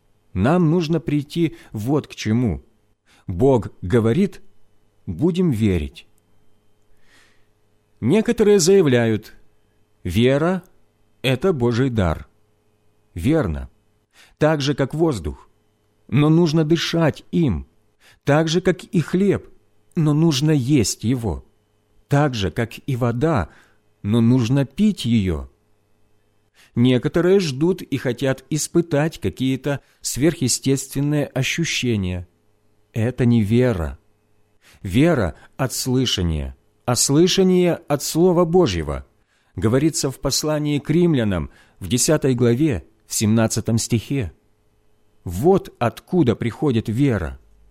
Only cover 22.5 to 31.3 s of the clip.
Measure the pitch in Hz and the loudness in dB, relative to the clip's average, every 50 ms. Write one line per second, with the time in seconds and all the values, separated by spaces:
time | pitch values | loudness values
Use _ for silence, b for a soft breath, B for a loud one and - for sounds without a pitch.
22.5 | - 127 117 110 - - - - 131 117 123 117 113 123 139 165 160 110 80 b | -2 -4 -6 -6 -6 -14 -8 -6 -4 -2 -2 -2 -2 0 0 0 0 0 -2 b
23.5 | b b b b b b b _ _ _ - 104 110 117 113 117 127 131 113 110 | b b b b b b b _ _ _ -4 0 2 2 4 4 4 2 2 2
24.5 | 135 143 139 - - - 208 214 196 - - 120 117 113 95 92 80 71 65 - | 0 0 0 -2 -2 0 0 0 0 0 -2 0 0 0 0 0 -4 -4 -8 -12
25.5 | _ _ _ _ _ _ _ _ _ _ _ _ _ _ _ _ _ _ _ _ | _ _ _ _ _ _ _ _ _ _ _ _ _ _ _ _ _ _ _ _
26.5 | b b b b b 117 120 127 127 120 - 151 - 170 165 180 190 202 185 151 | b b b b b 2 2 4 2 2 0 -2 -2 0 2 2 2 2 2 0
27.5 | 127 135 156 180 190 185 - - 143 123 - 135 117 - 139 131 131 - - - | -4 -2 0 -2 -2 -2 -6 -8 -8 -4 -4 -4 -6 -2 -2 -2 -2 -4 -6 -8
28.5 | 156 147 - - - 170 170 - 143 139 151 165 - - - 95 - - 127 131 | -6 -6 -6 -2 0 -2 0 0 0 -2 -2 -2 -4 -6 -6 -6 -6 -4 -4 -2
29.5 | 135 127 - 147 139 131 _ _ _ _ - - - 117 139 170 151 - 135 117 | -2 -2 -4 -4 -6 -6 _ _ _ _ -10 -8 -6 0 0 0 0 0 -2 -2
30.5 | - - - 135 135 135 - - - 135 143 147 147 147 135 - | -2 -2 -2 -2 -2 -2 -4 -8 -6 -4 -2 -2 0 -2 -4 -4